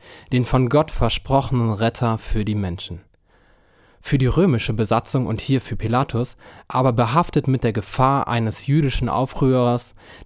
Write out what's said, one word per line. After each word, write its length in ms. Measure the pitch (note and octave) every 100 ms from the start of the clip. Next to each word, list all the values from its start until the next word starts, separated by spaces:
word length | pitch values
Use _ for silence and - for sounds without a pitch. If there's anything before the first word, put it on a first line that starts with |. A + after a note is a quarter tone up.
| - - -
den 120 | B2+
von 240 | A#2+ C3 B2
Gott 220 | C#3 D#3+
versprochenen 800 | - A#2 - - C#3 C3 B2+ A2+
Retter 480 | G2+ A2+ - A#2+ A2
für 260 | - A2
die 120 | G#2 G#2
Menschen. 460 | G2 F2 - E2+ - _ _ _ _ _ _ _ _ _
Für 180 | - C#3+
die 80 | B2+
römische 460 | A2+ F#3+ A#2 -
Besatzung 540 | G#2+ G#2+ A2+ - C3+ A2+
und 140 | G#2+
hier 200 | - C3
für 160 | - A2
Pilatus, 600 | A2+ A#2+ C#3+ A2+ B2+ - - - -
aber 260 | B2+ C3
behaftet 540 | A#2 A#2 D3 E3+ D3+ C3+
mit 180 | B2+
der 80 | A#2
Gefahr 560 | G#2+ - - C3 C#3 -
eines 380 | A#2 A2+ - -
jüdischen 420 | D3 C#3 - B2
Aufrührers, 880 | D#2 C3+ - C3+ B2+ A#2+ A#2+ - - - -